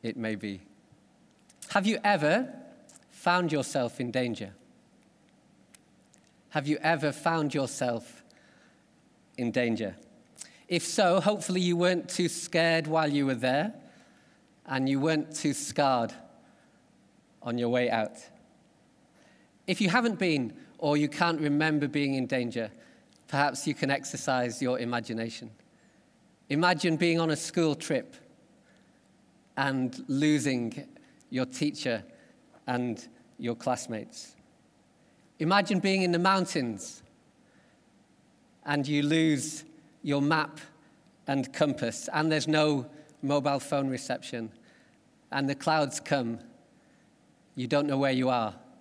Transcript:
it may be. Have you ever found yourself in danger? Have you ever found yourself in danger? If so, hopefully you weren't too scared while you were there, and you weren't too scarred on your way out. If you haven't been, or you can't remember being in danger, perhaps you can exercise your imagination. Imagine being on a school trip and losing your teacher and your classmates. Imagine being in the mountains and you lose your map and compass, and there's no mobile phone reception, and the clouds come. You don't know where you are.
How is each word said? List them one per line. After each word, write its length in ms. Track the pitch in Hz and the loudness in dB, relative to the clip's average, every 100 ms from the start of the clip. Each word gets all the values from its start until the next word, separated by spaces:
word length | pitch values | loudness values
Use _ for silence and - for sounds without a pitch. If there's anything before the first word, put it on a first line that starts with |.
it 160 | 117 113 | -6 -4
may 200 | 110 107 | -4 -4
be. 260 | 104 95 - - _ _ _ _ _ _ _ - - | -6 -10 -14 -20 _ _ _ _ _ _ _ -20 -2
Have 180 | 202 196 | 0 2
you 100 | 208 | 2
ever 500 | 208 196 151 196 262 - - - - - _ | 2 4 4 4 0 -10 -20 -20 -20 -20 _
found 400 | - - 180 170 | -4 0 2 2
yourself 500 | 147 127 147 120 - | 0 -2 -2 -2 -4
in 120 | 123 | -4
danger? 420 | 127 123 107 98 95 - - _ _ _ _ _ _ _ _ _ - _ _ _ - _ _ _ | -2 -2 -4 -10 -14 -20 -20 _ _ _ _ _ _ _ _ _ -20 _ _ _ -20 _ _ _
Have 180 | 151 143 | -4 0
you 100 | 151 | 0
ever 280 | 156 165 147 | 2 2 0
found 420 | 139 175 165 147 | 0 0 2 0
yourself 720 | 143 131 - 127 117 - - - - _ - - _ _ _ _ _ _ - | 0 -4 -2 -2 -2 -6 -20 -20 -20 _ -20 -20 _ _ _ _ _ _ -4
in 140 | 120 | -2
danger? 460 | 120 120 110 104 87 - - _ - - - - | 0 0 0 -4 -8 -20 -20 _ -20 -20 -20 -4
If 180 | 175 - | -2 -2
so, 340 | - 185 185 | 2 4 6
hopefully 400 | 170 208 - 185 | 2 0 -2 0
you 160 | 180 175 | 2 4
weren't 320 | 175 180 - | 4 2 -2
too 200 | - 175 | -2 -2
scared 580 | - - 165 165 165 151 | -2 -2 2 4 2 2
while 260 | 160 151 | 0 2
you 140 | 143 135 | 2 0
were 80 | |
there, 400 | 123 127 135 190 - - - - _ _ _ _ _ - | 0 2 2 0 -6 -18 -20 -20 _ _ _ _ _ -6
and 220 | 131 135 | -2 0
you 120 | 139 | 0
weren't 340 | 147 160 - | 2 0 -2
too 180 | - 151 | -4 -2
scarred 640 | 139 - - 143 123 117 - - - - _ _ _ _ _ _ _ _ _ | -2 -4 0 2 2 0 -6 -20 -20 -20 _ _ _ _ _ _ _ _ _
on 160 | 120 120 | -6 -2
your 100 | 120 | 0
way 220 | 123 123 | 2 2
out. 400 | 113 107 - - - _ _ _ _ _ _ _ _ - _ _ _ - | 0 -2 -6 -20 -20 _ _ _ _ _ _ _ _ -20 _ _ _ -4
If 140 | 185 | 0
you 80 | 190 | 4
haven't 320 | 220 233 202 | 4 2 0
been, 360 | 185 147 120 - - - | 0 2 -2 -8 -20 -4
or 180 | 143 147 | 0 2
you 120 | 147 | 2
can't 320 | - 175 160 | 2 0 2
remember 480 | 151 147 156 151 139 | 0 2 2 2 0
being 260 | 147 143 | 0 0
in 140 | 135 123 | -2 -2
danger, 420 | 131 120 117 110 - - - _ _ - | -2 -2 -4 -8 -10 -20 -20 _ _ -4
perhaps 400 | 139 143 127 - | 0 0 0 -4
you 80 | |
can 160 | 143 139 | -2 0
exercise 720 | 139 - - - 131 123 113 | 0 -4 -6 -2 0 0 -2
your 160 | 127 127 | -2 -2
imagination. 720 | 120 120 117 113 113 - 117 110 _ _ _ _ _ _ _ _ _ | -2 -4 -4 -6 -6 -8 -16 -20 _ _ _ _ _ _ _ _ _
Imagine 460 | 143 175 175 180 160 | 2 4 4 2 2
being 220 | 170 165 | 2 2
on 140 | 165 | 0
a 40 | 151 | -2
school 380 | - - 160 | -2 0 0
trip 400 | 143 - 139 - - - - _ _ _ _ _ _ _ _ _ _ _ - | 0 -2 -4 -4 -18 -20 -20 _ _ _ _ _ _ _ _ _ _ _ -2
and 480 | 139 135 127 - - | 0 2 -2 -4 -4
losing 840 | 139 151 151 139 127 117 139 143 - - _ - | 2 4 4 2 0 -2 -6 -14 -20 -20 _ -8
your 140 | 127 | -4
teacher 600 | 127 - 147 143 131 113 92 - - - _ - - | -4 -2 -4 -2 -4 -4 -6 -20 -20 -20 _ -18 -4
and 400 | 123 123 110 - - - - | -2 -2 -4 -10 -20 -20 -10
your 180 | 117 117 | -6 -4
classmates. 800 | - 123 - 110 - - - - _ _ _ _ _ _ _ _ _ _ | -2 -4 -4 -8 -10 -16 -20 -20 _ _ _ _ _ _ _ _ _ _
Imagine 400 | 160 196 190 196 | 4 4 4 2
being 220 | 196 190 | 2 2
in 100 | 185 | 2
the 60 | 170 | 4
mountains 840 | 185 190 180 165 123 101 - - - _ _ _ _ _ _ _ _ _ _ _ _ _ _ _ | 4 4 2 -2 -2 -6 -10 -16 -20 _ _ _ _ _ _ _ _ _ _ _ _ _ _ _
and 220 | - 147 135 | -2 -2 2
you 160 | 143 | 0
lose 600 | 147 160 160 147 120 - - - - _ | 2 4 4 2 -2 -8 -14 -20 -20 _
your 220 | 143 143 | -2 0
map 380 | 143 160 147 - - - _ _ _ _ - | 2 2 0 -8 -20 -20 _ _ _ _ -2
and 260 | 139 131 | -2 -2
compass, 560 | - 151 131 117 - - | 0 0 2 -4 -6 -4
and 180 | 151 156 | 0 2
there's 160 | 156 143 | 0 2
no 420 | 156 151 143 120 - - - | 2 4 2 -2 -14 -20 -8
mobile 380 | 135 143 139 139 | 0 0 2 -2
phone 300 | - 143 135 | 0 -2 0
reception, 640 | 127 - 131 - 120 110 - - - _ _ _ _ _ | -4 -4 -6 -6 -8 -10 -12 -20 -20 _ _ _ _ _
and 160 | 139 139 | -2 -2
the 80 | 135 | 0
clouds 420 | - 156 143 - | 2 2 2 -2
come. 400 | - 139 120 117 - - _ _ _ _ _ _ _ _ _ - | -2 0 0 -6 -12 -20 _ _ _ _ _ _ _ _ _ -8
You 100 | 123 | 0
don't 220 | 143 147 | 2 2
know 100 | 135 | 2
where 140 | 135 | 2
you 160 | 131 127 | 2 2
are. 260 | 123 110 92 - - | 2 0 -6 -20 -20